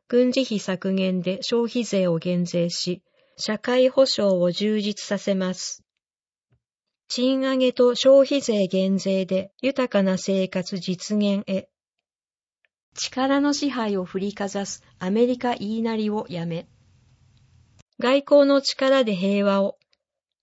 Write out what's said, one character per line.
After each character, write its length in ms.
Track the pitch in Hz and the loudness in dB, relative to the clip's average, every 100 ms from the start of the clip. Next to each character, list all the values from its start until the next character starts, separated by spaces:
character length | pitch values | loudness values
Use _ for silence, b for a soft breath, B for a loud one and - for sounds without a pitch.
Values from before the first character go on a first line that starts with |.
| _ | _
軍 240 | 240 254 | 2 2
事 100 | 254 | 0
費 160 | 262 208 | -2 -4
削 380 | - 180 190 190 | -4 -4 -2 -2
減 260 | 190 185 | 0 -2
で 220 | 180 190 | -4 -6
消 260 | - 233 233 | -4 -2 -2
費 140 | 247 | -4
税 240 | 220 196 180 | -2 0 0
を 100 | 165 | 0
減 260 | 180 175 175 | -2 -2 -2
税 260 | 175 170 | -2 -2
し、 320 | 170 - 175 _ _ _ - | -4 -6 -8 _ _ _ -10
社 220 | - 214 | -6 -6
会 300 | - 247 254 | -2 2 4
保 180 | 269 269 | 4 2
障 300 | - 202 185 | 2 2 2
を 120 | 175 | 2
充 320 | 170 208 214 | 0 0 0
実 240 | 202 208 - | -2 -6 -6
さ 140 | 202 | -4
せ 160 | - 196 | -2 -2
ま 180 | 185 | -2
す。 320 | 185 - - _ _ _ _ _ _ _ _ _ _ _ _ _ | -4 -10 -12 _ _ _ _ _ _ _ _ _ _ _ _ _
賃 340 | - 254 269 | -2 0 0
上 140 | 262 262 | 0 2
げ 160 | 254 | 0
と 220 | 247 247 240 | 4 2 4
消 280 | 262 277 | 6 8
費 180 | 262 277 | 6 2
税 240 | 262 208 185 | 0 0 2
減 320 | 190 190 190 | 0 0 0
税 280 | 196 190 185 | 0 -2 0
で 260 | 190 190 _ | -4 -4 _
豊 260 | 254 269 247 | -4 -2 0
か 160 | 202 | 2
な 140 | 190 185 | 2 0
生 300 | - 190 185 | 0 0 0
活 320 | 185 180 196 | -4 -6 -8
実 380 | 175 180 - 208 | -6 -6 -4 -2
現 260 | 208 196 220 | 0 -2 -4
へ。 220 | 190 - _ _ _ _ _ _ _ _ _ _ _ _ - | -6 -6 _ _ _ _ _ _ _ _ _ _ _ _ -12
力 460 | - - 269 277 | -10 -4 0 2
の 120 | 285 | 2
支 160 | 285 285 | 0 -2
配 280 | 247 220 202 | -4 -2 -4
を 80 | 180 | -4
振 160 | 190 | -6
り 120 | 202 | -6
か 140 | 196 202 | -6 -6
ざ 180 | 202 196 | -6 -8
す 180 | - b b | -10 b b
ア 100 | 185 | -4
メ 160 | 214 247 | 2 2
リ 100 | 247 | 2
カ 160 | 247 - | -4 -4
言 140 | 202 | -6
い 120 | 220 | -4
な 140 | 226 220 | -4 -2
り 140 | 214 | -2
を 160 | 214 - | -4 -6
や 160 | 170 170 | -8 -6
め。 220 | 165 - _ _ _ _ _ _ _ _ _ _ _ _ - | -8 -10 _ _ _ _ _ _ _ _ _ _ _ _ -4
外 240 | 240 277 277 | 0 2 6
交 200 | 294 277 | 6 6
の 120 | 277 | 4
力 420 | 269 - 269 269 | 0 -2 2 2
で 120 | 226 190 | 2 0
平 300 | 196 202 202 | 0 2 2
和 160 | 196 | 2
を。 160 | 196 - _ _ _ _ _ _ | 0 -4 _ _ _ _ _ _